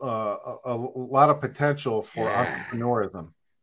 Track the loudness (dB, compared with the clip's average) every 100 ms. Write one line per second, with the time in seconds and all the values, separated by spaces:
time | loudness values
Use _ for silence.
0 | -6 -4 -4 -6 -8 -10 -6 -4 -4 -8
1 | 0 6 6 6 -2 0 0 0 -2 -2
2 | -4 -2 0 2 0 -4 -8 -4 0 0
3 | 0 -6 -16 _ _ _